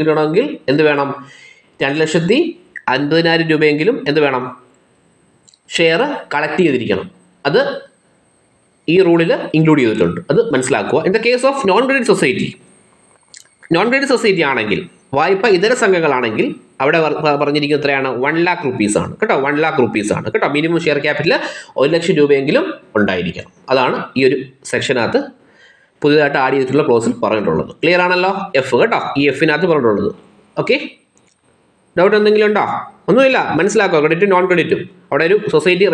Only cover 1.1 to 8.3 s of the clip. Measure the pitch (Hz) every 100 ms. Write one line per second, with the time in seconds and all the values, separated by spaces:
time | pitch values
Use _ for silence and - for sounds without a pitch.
1.1 | 127 - - - - _ - 139 151 160
2.1 | 170 170 254 349 - _ - - 131 143
3.1 | 160 165 165 160 151 151 147 180 269 147
4.1 | 151 143 127 127 - _ _ _ _ _
5.1 | _ _ _ _ _ - - 165 170 285
6.1 | 285 - 143 156 - 170 123 104 92 87
7.1 | - _ _ 143 190 285 254 - _ _
8.1 | _ _